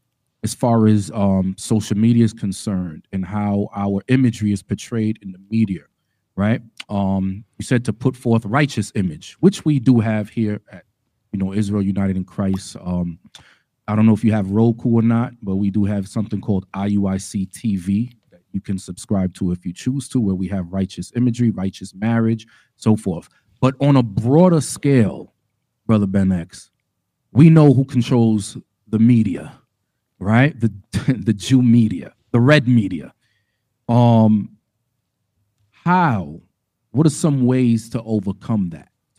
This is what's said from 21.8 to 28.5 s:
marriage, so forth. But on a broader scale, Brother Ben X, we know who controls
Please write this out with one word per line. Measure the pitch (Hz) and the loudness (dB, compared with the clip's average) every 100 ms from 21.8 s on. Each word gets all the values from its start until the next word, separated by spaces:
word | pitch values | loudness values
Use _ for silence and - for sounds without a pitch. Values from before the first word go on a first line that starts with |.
| 110 | -14
marriage, | 92 110 117 113 110 - _ _ _ | -8 -4 0 0 -2 -8 _ _ _
so | - 107 | 0 0
forth. | 101 80 - _ _ _ | -2 -8 -10 _ _ _
But | 127 135 | -2 2
on | 139 139 | 2 4
a | |
broader | 117 98 110 147 180 165 | 2 -2 2 4 6 4
scale, | 123 - 143 135 101 73 - _ _ _ _ _ - | -2 -4 2 2 2 -2 -14 _ _ _ _ _ -2
Brother | 110 101 | 0 0
Ben | 98 95 | 0 0
X, | 92 82 - - _ _ _ _ _ _ | 0 -4 -16 -20 _ _ _ _ _ _
we | 113 160 | 6 8
know | 160 151 | 8 8
who | 123 | 6
controls | 131 131 117 127 113 110 98 | 2 -2 0 2 2 0 -4